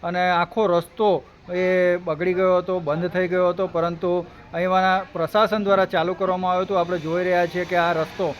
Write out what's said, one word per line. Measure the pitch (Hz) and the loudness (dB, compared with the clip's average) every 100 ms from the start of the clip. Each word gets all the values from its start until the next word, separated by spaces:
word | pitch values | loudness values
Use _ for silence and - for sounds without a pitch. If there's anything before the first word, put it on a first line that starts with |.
અને | 170 180 180 | -6 -2 2
આખો | 175 170 - 214 | 2 0 0 2
રસ્તો | 175 165 - 214 170 - - - | 2 0 -2 0 0 -2 -20 -8
એ | 180 185 185 180 175 | -2 2 2 2 2
બગડી | 180 151 180 | -2 -4 -2
ગયો | 180 185 180 | 2 2 2
હતો, | 180 185 | 0 -4
બંધ | 160 151 175 | -2 -2 -2
થઈ | 180 180 | -2 0
ગયો | 180 180 | 2 2
હતો, | 175 190 | 0 -2
પરંતુ | 170 170 170 180 175 170 - - | 0 -2 -2 -2 -2 -4 -14 -12
અહીંના | 170 185 185 185 185 185 | -4 0 2 2 0 -2
પ્રશાસન | 180 160 214 202 214 | -6 -2 2 2 2
દ્વારા | 202 196 | 2 2
ચાલુ | 185 185 170 | 2 0 -2
કરવામાં | 185 190 185 185 | -2 -2 -2 0
આવ્યો | 180 | -2
હતો. | 190 | 0
આપણે | 196 170 180 | 0 0 -2
જોઈ | 156 170 | -2 -2
રહ્યા | 180 175 175 | 0 2 0
છીએ | 175 | -2
કે | 175 175 | -2 0
આ | 170 | 2
રસ્તો | 165 156 - 180 135 | 0 -2 -4 -4 -4